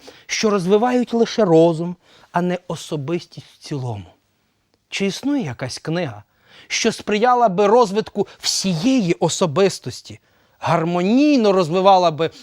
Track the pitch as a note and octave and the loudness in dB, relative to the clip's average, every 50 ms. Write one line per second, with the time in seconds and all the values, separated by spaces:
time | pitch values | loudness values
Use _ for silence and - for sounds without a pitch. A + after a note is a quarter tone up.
0 | - - - - _ - - - - G#3+ G3+ G3+ E3 F3+ G3+ G#3 A3+ B3 B3 B3 | -16 -20 -20 -20 _ -10 -6 -2 0 0 0 0 2 2 2 2 2 2 0 0
1 | A#3+ - - A#3 A3+ - - - G#3+ F3+ E3 D#3+ E3 E3+ E3 D#3 E3+ F3 F3+ - | -2 0 0 0 0 0 0 0 2 4 6 6 6 6 4 0 -4 -8 -10 -12
2 | _ _ _ _ _ _ - F3 F3 F3+ F3 F3+ - - F3 - - - F3+ D3+ | _ _ _ _ _ _ -4 -2 -2 -2 -4 -6 -6 -10 -10 -10 -10 -8 -8 -8
3 | C3+ C#3+ E3+ F3+ - - - - - - _ _ - - D#3 C#3 B2+ B2 A2 G2+ | -6 -6 -6 -6 -8 -10 -18 -20 -20 -20 _ _ -14 -10 -10 -8 -6 -8 -8 -10
4 | F#2 E2+ _ _ _ _ _ _ _ _ _ _ _ _ _ _ _ _ - - | -12 -16 _ _ _ _ _ _ _ _ _ _ _ _ _ _ _ _ -8 -4
5 | G3 G3 F3+ - - C4+ C#4+ C#4+ G#3+ C#3+ A#2 - C3+ B2 - - - - D#3+ F3 | -4 -4 -4 -4 -4 -4 -2 -2 -4 -4 -6 -8 -8 -10 -10 -10 -8 -6 -4 -4
6 | F3+ C3+ G#2 G#2+ - _ _ _ _ _ _ - - - - - - A3+ - - | -4 -6 -8 -12 -18 _ _ _ _ _ _ -20 -14 -8 -6 -2 -2 -2 -2 -2
7 | - - G#3 G#3+ G#3+ B3+ B3+ B3 A#3+ A3+ F3+ F3+ G#3 G3+ G#3+ B3 A#3+ F#3 F#3+ A3 | -4 -4 -2 0 2 2 4 4 2 2 2 2 4 4 6 4 4 2 0 -4
8 | G#3+ - - G#3 F#3+ - - - - - - - - F#3+ F3+ D#3 E3 B3+ C4+ C4 | -4 -4 -6 -6 -6 -6 -8 -8 -8 -6 -6 -4 -2 -2 -2 0 0 0 2 2
9 | G3+ E3+ F3 - - D#3+ - - G3 F3 C3 E3 G3+ F#3 - - - C3 - - | 2 0 0 0 -2 -2 0 -2 -2 -2 0 2 0 0 0 -4 -8 -12 -14 -14
10 | - - G#2+ - _ _ _ _ _ _ _ _ - C3 D#3+ E3+ D#3+ E3+ F3 F3 | -16 -20 -20 -20 _ _ _ _ _ _ _ _ -4 -2 -2 0 0 -2 -2 0
11 | F3+ G3 A3+ C4 D4 D4+ D4 C4 A3 G#3 F#3+ F#3+ F3+ D3 E3 F#3+ F#3 G3 G3 F#3 | 0 2 2 2 4 4 2 2 2 2 2 2 0 0 0 2 4 4 6 6
12 | F3+ E3+ D#3+ C#3 E3 D3+ - - | 4 2 0 -2 -4 -6 -6 -10